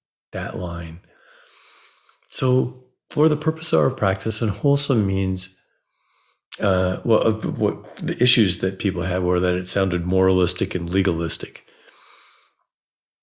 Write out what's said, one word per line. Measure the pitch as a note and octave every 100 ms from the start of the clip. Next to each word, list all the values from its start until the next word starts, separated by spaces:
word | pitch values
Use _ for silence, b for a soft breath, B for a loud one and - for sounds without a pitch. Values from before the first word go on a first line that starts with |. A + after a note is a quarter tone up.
| _ _ _
that | F#2 F2+ F#2+
line. | F2+ F2 E2 F2 b b b b b b b b b b b b _
So | - C3 B2+ B2+ - _ _ -
for | D3 D#3
the | D3
purpose | D#3 D#3+ -
of | D#3+
our | C#3+
practice, | - G2 F#2+ A2+ -
unwholesome | A2 - C#3+ C#3+ - A#2+ G2
means, | F#2+ F#2+ F#2 - _ _ _ _ _ _ _ _ _ _ -
uh, | G#2 F#2 F#2 F#2
well, | - A2 A2+
uh, |
what | A2 - - G#2+ - - -
the | - -
issues | B2 B2 G2 F2
that | F#2 F#2
people | G2 F2
have | F2+ F2+
were | F2+ F2+
that | F2+
it | F2+ F2+
sounded | G2 G2 F2 F2
moralistic | F#2 F#2+ F#2 F2 - F#2
and | F2+ E2+
legalistic. | F#2+ F#2+ E2 E2+ - - - B B B B B B B B B B _ _ _ _ _ _